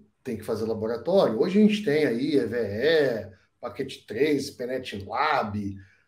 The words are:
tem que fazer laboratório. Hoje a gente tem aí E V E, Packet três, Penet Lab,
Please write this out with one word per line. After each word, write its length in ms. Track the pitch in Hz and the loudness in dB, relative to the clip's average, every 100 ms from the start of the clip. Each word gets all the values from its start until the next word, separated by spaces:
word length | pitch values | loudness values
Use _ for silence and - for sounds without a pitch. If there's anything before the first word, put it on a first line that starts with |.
| - _ | -20 _
tem 140 | 127 110 | -10 -8
que 80 | |
fazer 220 | - 107 113 | -6 -4 -2
laboratório. 720 | 104 110 117 165 196 135 110 | -2 -4 -4 2 4 4 2
Hoje 180 | 180 196 | 2 6
a 40 | |
gente 200 | 214 208 | 6 4
tem 220 | 143 151 | 0 2
aí 320 | 147 117 151 143 | 2 0 0 2
E 80 | |
V 120 | 113 120 | 0 -2
E, 720 | 104 104 147 160 143 110 101 - _ _ | -4 0 2 2 2 -2 -8 -16 _ _
Packet 440 | 120 - 135 - - | -10 -8 -8 -10 -10
três, 440 | 110 151 139 - | 0 2 2 -2
Penet 520 | - 123 131 - 104 95 | -8 -6 -6 -8 -10 -6
Lab, 680 | 120 151 135 110 104 98 98 - _ | -2 0 0 -2 -4 -6 -8 -14 _